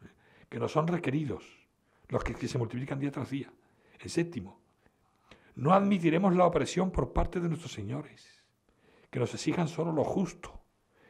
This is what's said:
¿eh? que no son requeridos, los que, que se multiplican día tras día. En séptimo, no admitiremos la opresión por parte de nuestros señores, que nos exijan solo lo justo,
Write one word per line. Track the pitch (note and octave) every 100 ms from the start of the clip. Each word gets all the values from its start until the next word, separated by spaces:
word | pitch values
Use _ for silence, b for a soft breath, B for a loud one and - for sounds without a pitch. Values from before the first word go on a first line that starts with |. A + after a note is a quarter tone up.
¿eh? | B B B B -
que | A#2
no | A#2
son | D#3 D#3+
requeridos, | F3 C#3+ C#3+ D3 F#2 - - _ _ b b -
los | A#2+
que, | -
que | A2+ B2
se | C3
multiplican | A2+ B2 C#3 C#3
día | C#3
tras | C3+ A#2
día. | C#3 A#2+ - b b b b
En | F#2
séptimo, | E3 E3+ A#2+ F#2+ - _ _ b b b b b b b -
no | C3
admitiremos | F#3+ G3+ G3 E3 D#3 G3 F3
la | F3
opresión | E3 B2+ - F#3
por | E3 C3
parte | - E3 F#3
de | E3+
nuestros | D3+ -
señores, | - G2+ C3+ - - - - _ _ _ b b b b
que | B2+
nos | A#2+
exijan | A#2 - D3+ E3
solo | - E3
lo | D#3
justo, | - - F#3+ - - - - _ _ b b